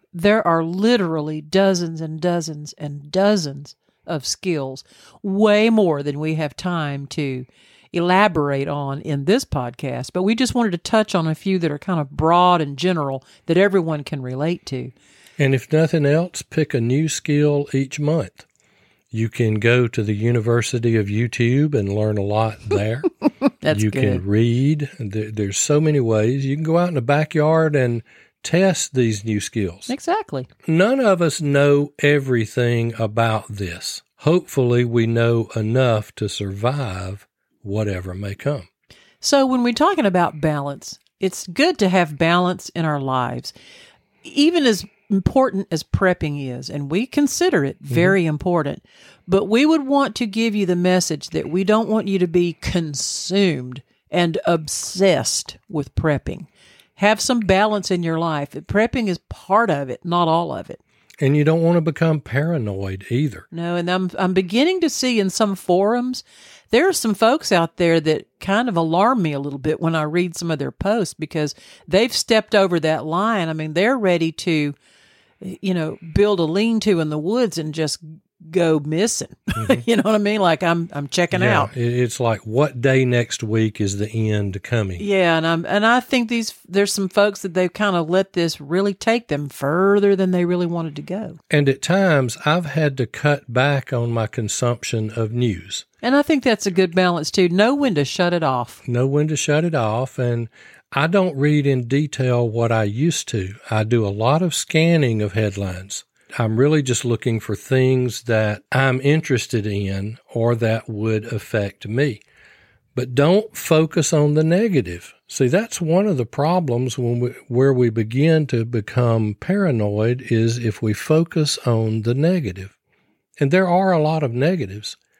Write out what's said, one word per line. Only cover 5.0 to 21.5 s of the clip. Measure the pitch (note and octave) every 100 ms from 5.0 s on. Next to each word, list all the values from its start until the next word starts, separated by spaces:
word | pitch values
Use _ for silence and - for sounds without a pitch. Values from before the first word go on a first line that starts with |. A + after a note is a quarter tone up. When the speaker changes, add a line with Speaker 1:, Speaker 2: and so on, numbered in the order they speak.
| - -
Speaker 1:
way | G3+ F#3+ G#3+ G#3 A3+
more | A3 F#3 D3
than | C#3+ C#3+
we | D#3
have | D#3+ D3+ -
time | F#3 F3 D3 C#3 C#3
to | - C#3+ B2+ B2+ _ _ _ _
elaborate | E3+ F3 F#3 G#3 E3 C#3+ C#3 C#3
on | D3 C#3 C#3
in | - C#3+ C#3
this | A#3 -
podcast, | C#3+ B2 B2 C#3 B2 B2+
but | F3+
we | F#3+ A3+
just | B3+ B3
wanted | A3+
to | F3
touch | - A3 G#3+ F#3
on | D#3+
a | D#3
few | G3 F#3+
that | E3
are | D3
kind | - F3
of | C#3
broad | C#3+ D#3+ F3 F3+ F3
and | D3 C3+
general | F3 E3+ C#3+ C3+ - _ -
that | E3
everyone | G3 F#3+ E3 D#3
can | C#3 C#3+
relate | B2+ B2+ D#3 F3 -
to. | C3 B2 - _ _ - -
Speaker 2:
And | C#3 C3
if | -
nothing | D#3 D#3+ E3 C#3+
else, | D3+ F3 -
pick | - - D3+
a | C3
new | A2+ C3+ D#3
skill | - - D3 D3 C#3+ C#3+
each | C3+ C3+ -
month. | D3 D#3+ G2 - - _ _ _ _ _ _
You | A2 A2+
can | - A2+ G#2+
go | A2+ B2 A#2+
to | -
the | G#2+
University | G#2 A2+ A#2+ A2 A#2 A2 A#2+ A#2 A2+
of | G2
YouTube | G#2 A#2+ - A#2+